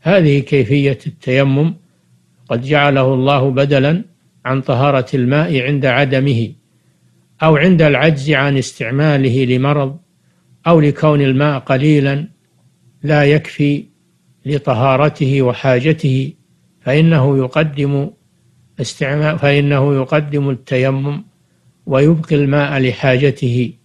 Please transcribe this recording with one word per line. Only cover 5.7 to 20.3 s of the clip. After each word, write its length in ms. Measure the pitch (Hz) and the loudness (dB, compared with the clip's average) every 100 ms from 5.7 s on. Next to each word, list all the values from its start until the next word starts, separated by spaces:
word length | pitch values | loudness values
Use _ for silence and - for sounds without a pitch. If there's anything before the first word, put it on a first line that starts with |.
| 143 | -2
عدمه 680 | 135 123 139 135 139 117 113 - _ _ _ _ _ _ _ _ | 0 0 0 0 0 -2 -4 -10 _ _ _ _ _ _ _ _
أو 140 | 160 151 | 2 4
عند 240 | 175 170 | 4 4
العجز 500 | 156 131 156 143 143 | 4 4 2 0 -2
عن 260 | 139 143 135 | 0 0 -2
استعماله 880 | 123 - 117 135 151 143 135 127 | -4 -10 -6 -2 0 2 0 0
لمرض 520 | 127 127 139 147 135 151 _ _ _ _ _ _ 165 | 0 0 0 0 -4 -8 _ _ _ _ _ _ 2
أو 120 | 170 | 2
لكون 420 | 147 139 156 147 | 2 0 0 2
الماء 380 | 135 131 147 135 | 0 0 0 -2
قليلا 680 | - 131 151 151 139 139 170 _ _ _ _ _ _ _ | -2 0 2 2 0 -4 -8 _ _ _ _ _ _ _
لا 200 | 143 151 | -2 2
يكفي 600 | 143 151 - - 143 143 - _ _ _ _ _ | 4 2 -2 -4 -2 -2 -8 _ _ _ _ _
لطهارته 960 | 135 143 143 117 135 131 151 151 135 139 | -6 -6 -2 0 2 2 0 0 -2 0
وحاجته، 920 | 123 117 139 123 151 160 143 131 135 - _ _ _ _ | 0 -2 0 0 0 -2 -2 -2 -4 -12 _ _ _ _
فإنه 560 | - 147 165 160 131 135 | -2 2 2 2 2 0
يقدم 720 | 127 151 156 143 139 139 156 _ _ _ _ _ _ - | -2 -2 -4 -4 -4 -2 -6 _ _ _ _ _ _ -12
استعما-، 560 | 117 - 139 147 151 165 | -12 -6 -4 -2 -2 0
فإنه 580 | 143 143 143 143 139 | 0 2 2 0 0
يقدم 540 | 139 131 156 147 | 0 0 -2 -2